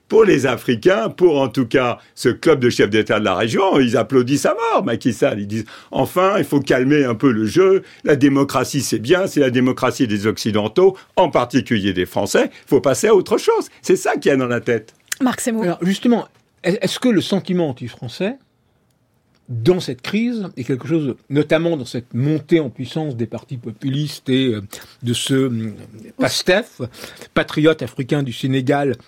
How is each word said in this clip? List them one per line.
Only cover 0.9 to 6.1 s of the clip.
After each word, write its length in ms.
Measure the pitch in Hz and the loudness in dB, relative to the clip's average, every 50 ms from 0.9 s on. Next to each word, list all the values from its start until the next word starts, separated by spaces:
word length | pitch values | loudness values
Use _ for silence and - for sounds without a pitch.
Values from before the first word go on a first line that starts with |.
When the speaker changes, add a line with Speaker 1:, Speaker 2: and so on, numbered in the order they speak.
| 190 220 226 196 | 2 2 0 -4
Speaker 1:
pour 300 | - - 180 175 147 139 | 0 2 4 4 4 4
en 80 | 135 120 | 0 0
tout 160 | - 139 127 | 0 -2 -2
cas 340 | 110 - 135 127 120 113 - - _ _ | 0 2 0 2 0 -2 -4 -10 _ _
ce 160 | - - 123 | -2 0 0
club 300 | 113 - - 165 151 135 | 0 2 2 2 2 4
de 100 | 123 120 | 4 2
chefs 200 | - - 110 104 | 2 2 2 2
d'État 300 | 107 110 104 - 113 104 | 2 0 0 2 0 0
de 60 | 107 | 0
la 100 | 98 92 | 0 0
région, 440 | 90 113 117 123 220 392 190 - 147 | 0 -2 -2 0 0 2 2 2 2
ils 180 | 131 117 110 | 2 2 2
applaudissent 480 | 123 110 - 135 127 120 123 143 135 - | 0 0 2 2 2 2 2 0 0 0
à 100 | - 330 | 0 -2
mort 280 | 453 453 453 415 240 - | -2 -2 -2 -2 -2 -2
Macky 280 | 120 117 - - 127 | -2 -4 -2 -2 -2
Sall. 280 | 110 - 143 135 123 104 | -2 0 0 -2 -2 -2
Ils 80 | 104 | -6
disent « 180 | 101 107 113 104 - - - - - | -6 -6 -8 -8 -10 -14 -20 -16 -8
Enfin, 460 | - - 131 123 | -4 -4 -2 -2